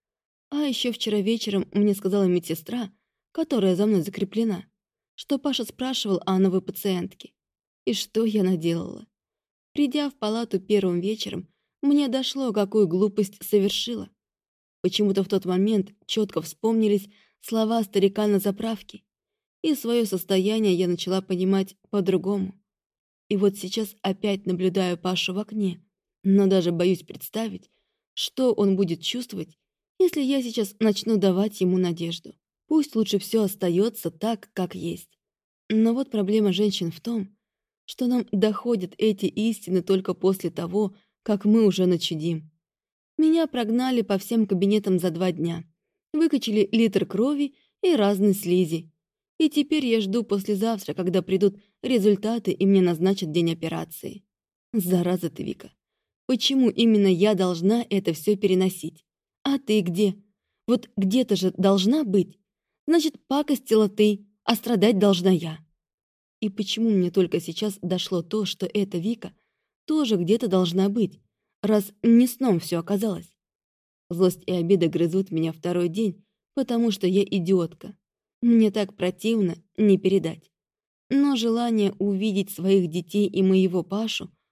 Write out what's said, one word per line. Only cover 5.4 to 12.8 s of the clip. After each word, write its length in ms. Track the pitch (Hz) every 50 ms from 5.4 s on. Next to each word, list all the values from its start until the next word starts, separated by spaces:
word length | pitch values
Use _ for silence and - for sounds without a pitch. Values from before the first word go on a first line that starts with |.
| - 285 262 - 220
спрашивал 560 | - - - 254 262 262 240 - 214 196 180 -
о 140 | - 190 185
новой 240 | 190 196 180 190 185
пациентке. 720 | - 196 - - 202 190 180 175 190 - - - - _ _ _ _ _ _ _ _ _ _ -
И 80 | - 233
что 320 | - - - - 214 226
я 180 | 226 208 214 190
наделала? 640 | 185 190 170 156 170 165 170 - - - - 220 - _ _ _ _ _ _ _ _ _ _ _ _ -
Придя 340 | - 294 269 254 302 285 285
в 60 | 269
палату 460 | _ - 214 220 226 233 226 - 190
первым 400 | 190 - 214 208 190 185 175 175
вечером, 480 | 175 196 220 220 - 202 196 180 180 - _ _ _ _ _ _ -
мне 240 | 277 285 294 294
дошло, 460 | 262 226 262 262 - - 269 269 247 196
какую 340 | 214 202 196 202 220